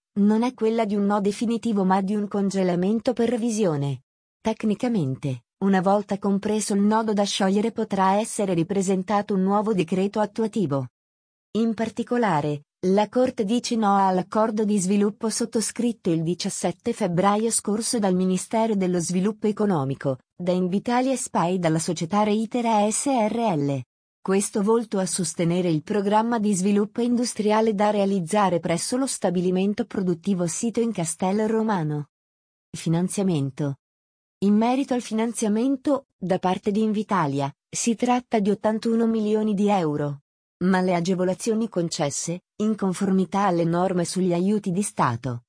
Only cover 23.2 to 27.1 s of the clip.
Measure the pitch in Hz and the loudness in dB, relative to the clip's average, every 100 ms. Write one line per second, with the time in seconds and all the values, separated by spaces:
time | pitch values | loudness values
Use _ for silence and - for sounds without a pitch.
23.2 | 214 226 226 156 143 135 - _ _ _ | 0 0 0 0 -2 -4 -8 _ _ _
24.2 | - 196 208 226 202 226 226 196 185 - | -2 0 0 -2 2 0 0 -2 -2 -2
25.2 | 170 - 165 175 180 151 - 208 196 214 | -4 -2 0 2 2 0 -2 -2 2 2
26.2 | 226 240 208 180 196 202 208 - 240 | 2 0 0 0 2 2 0 -2 0